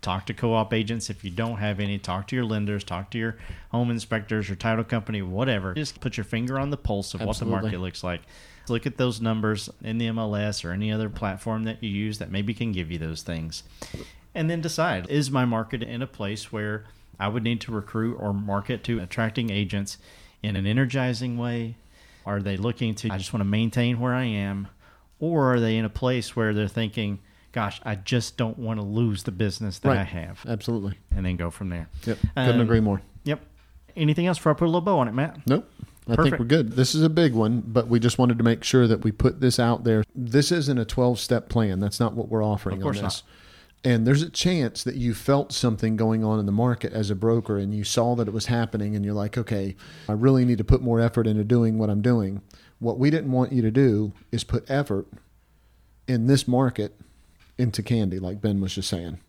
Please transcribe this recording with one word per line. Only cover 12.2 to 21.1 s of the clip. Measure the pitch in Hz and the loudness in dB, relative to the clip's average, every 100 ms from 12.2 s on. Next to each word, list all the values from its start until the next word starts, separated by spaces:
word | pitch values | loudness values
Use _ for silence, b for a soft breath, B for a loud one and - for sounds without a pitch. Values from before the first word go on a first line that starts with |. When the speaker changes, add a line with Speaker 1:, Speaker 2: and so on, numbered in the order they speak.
| 104 | -6
Speaker 1:
maybe | 95 101 | -4 -4
can | 110 117 | -4 -4
give | 95 80 | -4 -4
you | 85 | -6
those | 80 80 | -6 -8
things. | - 82 80 - - B B B B B B - | -8 -6 -6 -10 -16 B B B B B B -4
And | 160 | -2
then | 170 | -2
decide, | 156 156 165 104 90 | -4 -2 0 -2 -2
is | 143 135 | -2 0
my | 131 | 0
market | 123 113 110 123 | 0 0 -2 -6
in | 117 120 | -6 -8
a | 131 | -10
place | - 101 104 - | -6 -6 -6 -8
where | 110 104 107 107 b b - | -6 -4 -6 -10 b b -6
I | 98 | -4
would | 113 | -2
need | 113 117 | -2 -2
to | - | -4
recruit | 110 101 113 113 120 | -6 -4 -4 -2 -2
or | 104 | -2
market | 101 104 101 101 120 | -2 -2 -4 -2 -6
to | - 117 | -2 -4
attracting | 90 - 113 110 117 | -4 -4 -2 -2 -2
agents | 101 101 101 98 - b b b b | 0 -2 -2 -6 -10 b b b b
in | 107 98 | -4 -2
an | 98 | 0
energizing | 113 135 135 127 | 2 0 0 -2